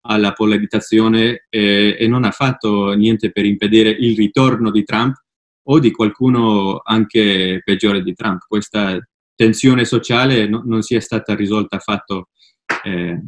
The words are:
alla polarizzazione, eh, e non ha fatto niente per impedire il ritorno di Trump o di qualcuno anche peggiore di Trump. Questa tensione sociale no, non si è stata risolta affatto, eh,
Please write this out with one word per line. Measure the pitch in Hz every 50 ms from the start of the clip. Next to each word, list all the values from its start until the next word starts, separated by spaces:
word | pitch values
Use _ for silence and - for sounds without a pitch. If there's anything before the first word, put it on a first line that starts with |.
alla | _ - 107 104 104 101 -
polarizzazione, | - 110 107 107 104 104 - - 107 - - 110 110 110 110 113 113 113 117 120 - _
eh, | _ - 110 104 101 101 101 104 104 -
e | - 113
non | 110 120 127 123
ha | 104
fatto | - - 135 131 107 - - 107 104 101 101 101
niente | 101 104 104 113 113 107 - 98
per | - 104 101
impedire | 104 101 98 107 104 110 113 110 110
il | 107 - 120 117 110
ritorno | 107 107 101 - - 131 131 123 107 113 107
di | 101 107 98
Trump | - 107 110 120 131 131 _ _ _ _ _ _ _ _ _ _ -
o | 139 160
di | 131 113
qualcuno | - - 113 107 - - 127 127 127 120 113 110 107 101 98 95 98 - -
anche | - 110 110 107 101 - 113 107 101 98 92 92 92 92 90 -
peggiore | - 101 90 - 104 101 98
di | 90 - 90
Trump. | - - 107 92 90 -
Questa | _ 107 104 101 - - 107 104 95 95 92 - _ _ _ _ _ _
tensione | - 117 113 110 - - 131 127 123 117
sociale | - 127 113 - - 120 120 131 135 131 117 104
no, | 104 107 117 117
non | 120 113 110
si | 104 - 123
è | 110
stata | - - 117 107 - - 104
risolta | 95 107 98 107 107 101 - -
affatto, | 95 - - 104 101 - - 98 92 90 _ _ _ _ _ _ _ _ - - - -
eh, | 104 92 87 87 85 85 78 -